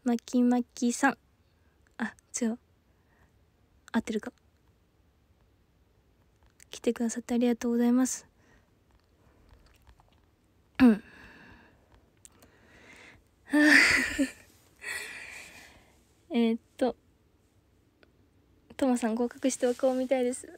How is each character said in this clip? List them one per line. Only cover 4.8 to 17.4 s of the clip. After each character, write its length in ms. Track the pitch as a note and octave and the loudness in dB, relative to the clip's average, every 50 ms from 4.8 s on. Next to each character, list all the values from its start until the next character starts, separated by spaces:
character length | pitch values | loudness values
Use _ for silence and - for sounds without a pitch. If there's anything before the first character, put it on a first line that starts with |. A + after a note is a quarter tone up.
| _ _ _ _ _ _ _ _ _ _ _ _ _ _ _ _ _ _ _ _ _ _ _ _ _ _ _ _ _ _ _ _ _ _ _ _ - _ | _ _ _ _ _ _ _ _ _ _ _ _ _ _ _ _ _ _ _ _ _ _ _ _ _ _ _ _ _ _ _ _ _ _ _ _ -20 _
来 100 | - - | -18 -6
て 140 | - A#3+ A3+ | -4 -4 -2
く 80 | - | -2
だ 80 | A#3+ A3+ | -4 -4
さ 120 | - A#3+ | -4 -8
っ 20 | - | -6
て 100 | - B3 | -4 -2
あ 40 | |
り 100 | A#3+ B3 | 0 0
が 80 | A#3+ A#3 | 0 0
と 140 | - - A#3+ | 0 -2 -2
う 20 | |
ご 80 | A#3 A#3 | 0 2
ざ 80 | A#3+ | 2
い 40 | A#3+ | 4
ま 140 | A#3+ B3+ C4 | 4 2 2
す。 220 | B3 - - - _ _ _ _ _ _ _ _ _ _ _ _ _ _ _ _ _ _ _ _ _ _ _ _ _ - _ _ _ _ _ _ - - _ _ _ _ _ _ _ _ _ _ _ _ _ _ _ _ - | 0 -4 -10 -12 _ _ _ _ _ _ _ _ _ _ _ _ _ _ _ _ _ _ _ _ _ _ _ _ _ -20 _ _ _ _ _ _ -20 -20 _ _ _ _ _ _ _ _ _ _ _ _ _ _ _ _ 6
う 40 | C4 | 6
ん。 200 | A#3+ G#3+ - - - - - - - - - - - - - - - _ _ _ _ - _ _ _ _ _ _ - _ _ - _ _ _ _ _ - - - - - - - - - - _ _ _ _ _ - | 6 6 4 -2 -18 -20 -20 -20 -20 -20 -20 -20 -20 -20 -20 -20 -20 _ _ _ _ -20 _ _ _ _ _ _ -20 _ _ -20 _ _ _ _ _ -20 -20 -20 -20 -20 -20 -20 -20 -20 -20 _ _ _ _ _ 0
<laughs> 40 | - D4 D4 D4+ - - - - - - C4 - - - C4+ - - - - _ _ _ _ _ _ _ - - - - - - - - - - - - - - - - - - - - _ _ _ _ _ _ _ _ _ _ | 2 4 6 8 8 6 6 4 2 0 -2 -4 -2 -2 -4 -4 -4 -18 -20 _ _ _ _ _ _ _ -14 -12 -12 -12 -12 -14 -16 -16 -18 -18 -18 -20 -20 -20 -20 -20 -20 -20 -20 -20 _ _ _ _ _ _ _ _ _ _
え 200 | E4 A#3 A#3 A3+ | 0 0 2 2
ー 60 | A3+ | 0
っ 20 | A#3 - _ _ | -2 -6 _ _
と、 180 | - C4+ A#3+ - - _ _ _ _ _ _ _ _ | -2 -2 -2 -2 -6 _ _ _ _ _ _ _ _